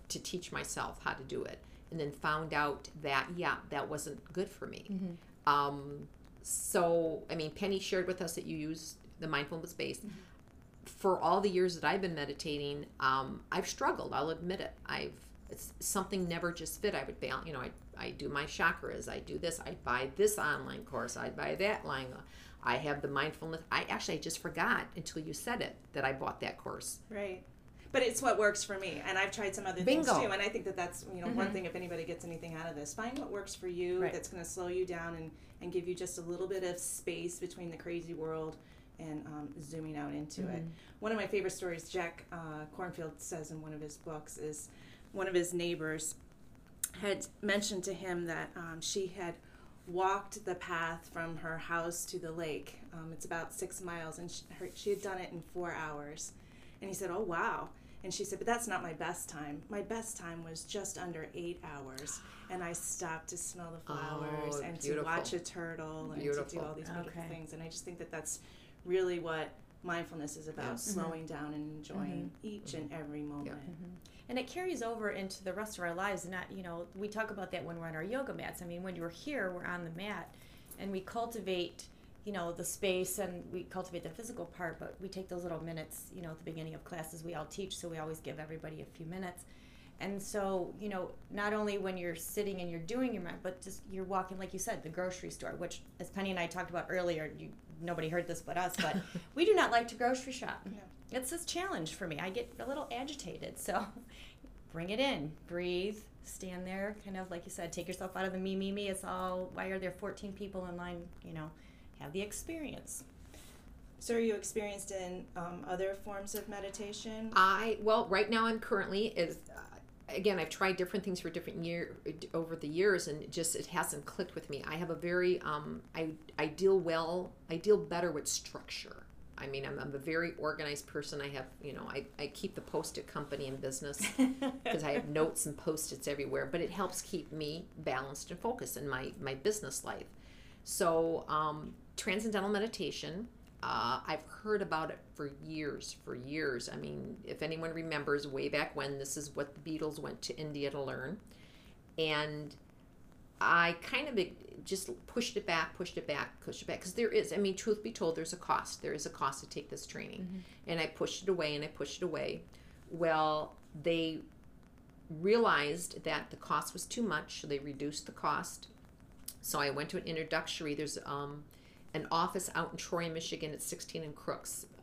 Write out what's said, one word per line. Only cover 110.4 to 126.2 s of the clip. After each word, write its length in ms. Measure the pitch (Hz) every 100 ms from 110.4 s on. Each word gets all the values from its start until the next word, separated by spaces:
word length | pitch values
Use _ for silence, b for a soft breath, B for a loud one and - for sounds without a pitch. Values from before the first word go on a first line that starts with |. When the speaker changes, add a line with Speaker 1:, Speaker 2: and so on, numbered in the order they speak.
| 202 190 180
Speaker 2:
in 100 | 175
line, 260 | 175 175 175 -
you 100 | 175
know, 180 | 160 156 160 B B B -
have 120 | 143
the 80 | 180
experience. 800 | 208 - - 330 294 - - - - - B B B B B - - -
Speaker 3:
So 160 | - 233
are 40 |
you 140 | 226
experienced 580 | 208 - 220 208 202 -
in, 340 | 196 180 180 - 180
um, 260 | 175 180 -
other 260 | 180 190 196
forms 320 | 208 196 202 208
of 140 | 202
meditation? 800 | 202 196 196 202 208 233 220 220 214
Speaker 1:
I, 420 | 190 196 226 214
well, 240 | 208 226 170
right 200 | 190 208
now 180 | 226 226
I'm 120 | 226
currently, 480 | - 208 - 196 226
is, 300 | - 170 165 - -
uh, 40 | - - - - -
again, 300 | 139 196 185
I've 100 | 156
tried 260 | - 190 185
different 300 | 180 202 190
things 140 | 180
for 80 | 165
different 340 | 170 170 160
year, 320 | 165 170 - - - 156 -
over 220 | 165 160 165
the 100 | 147
years, 400 | 160 208 180 165
and 140 | 151
it 100 | -
just, 240 | - 160 -
it 120 | -
hasn't 380 | 170 170 151 -
clicked 300 | - 180 -
with 140 | -
me. 120 | 139 -
I 80 | 156
have 140 | 165
a 60 | 160
very, 440 | 175 180 180 175
um, 400 | 156 151 151 156 - -
I, 140 | 160 156